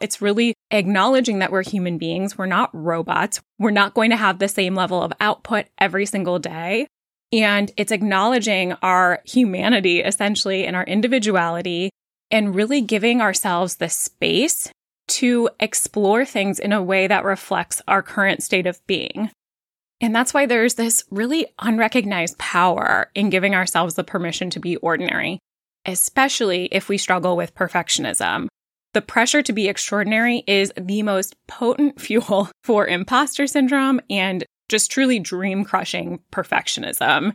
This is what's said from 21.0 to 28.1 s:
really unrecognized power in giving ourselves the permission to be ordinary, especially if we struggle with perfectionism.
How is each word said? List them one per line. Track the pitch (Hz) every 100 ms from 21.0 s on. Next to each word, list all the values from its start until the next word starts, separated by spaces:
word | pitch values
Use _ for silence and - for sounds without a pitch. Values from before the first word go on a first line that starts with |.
| -
really | 196 233 320 - -
unrecognized | 220 226 226 254 202 185 170 -
power | - 175 180 170 - 95 -
in | - 202
giving | 185 196
ourselves | 196 185 - 180
the | 165
permission | 175 190 170 160 180
to | 165
be | 175 170
ordinary, | 170 160 175 - - 175 _ _ _ _ -
especially | 180 - - 269 - 214 180 180
if | 190 -
we | 180
struggle | - 185 180 175
with | 170
perfectionism. | - 180 175 165 - 147